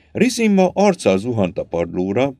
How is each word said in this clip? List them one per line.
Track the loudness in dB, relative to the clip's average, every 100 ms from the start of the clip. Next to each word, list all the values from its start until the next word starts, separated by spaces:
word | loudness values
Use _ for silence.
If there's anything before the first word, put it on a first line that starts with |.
| _
Rizimma | 0 0 2 2 2 2
arccal | 2 0 2 0 0
zuhant | -2 -2 -2 -4
a |
padlóra, | -6 -6 -4 -4 -4 -2 -2